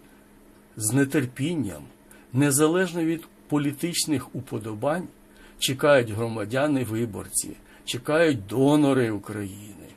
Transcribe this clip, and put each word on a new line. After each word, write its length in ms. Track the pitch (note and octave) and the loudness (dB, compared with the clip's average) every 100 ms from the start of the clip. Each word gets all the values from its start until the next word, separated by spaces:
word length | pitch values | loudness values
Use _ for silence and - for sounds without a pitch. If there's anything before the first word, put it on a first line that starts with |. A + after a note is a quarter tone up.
| - - - - - - - - | -20 -20 -20 -20 -20 -20 -20 -6
з 280 | G#2+ C3 C3+ | 0 2 2
нетерпінням, 800 | C#3+ B2 - D3 E3+ G#2 D#2 C#2 - - - - | 0 -2 -4 -4 -2 -4 -8 -16 -20 -20 -20 -6
незалежно 720 | B2 C#3+ C#3 D#3 F3 F#3 E3+ D#3+ | 0 2 4 4 4 0 0 -2
від 220 | E3 - - - | -2 -8 -20 -4
політичних 880 | D3 C#3+ C3 E3+ E3 - C3+ - B2+ | -2 -2 -4 -4 -4 -2 -2 -4 -10
уподобань, 720 | B2 A#2+ G#2+ G#2+ C3+ E3+ E3+ - - - - - | -8 -8 -8 -4 -2 -2 -6 -14 -20 -20 -20 -6
чекають 500 | - C3 D3+ C#3 A2 | -4 2 6 6 4
громадяни-виборці, 1400 | G#2 A#2 A2 G#2 B2+ D3+ C3+ A#2+ A2 A#2 F#2+ - - - - - - - | -2 -4 -4 -4 0 2 0 0 -2 -4 -6 -6 -6 -6 -12 -20 -16 -10
чекають 600 | B2 D3 D#3 E3 B2 F#2+ | -8 -2 4 4 2 -2
донори 640 | A2 C3+ D3+ C#3+ C3+ A2+ | 2 4 6 6 4 2
України 760 | G#2 - G2+ G2 G2+ G#2 G2 - | -2 -6 -8 -8 -10 -18 -20 -20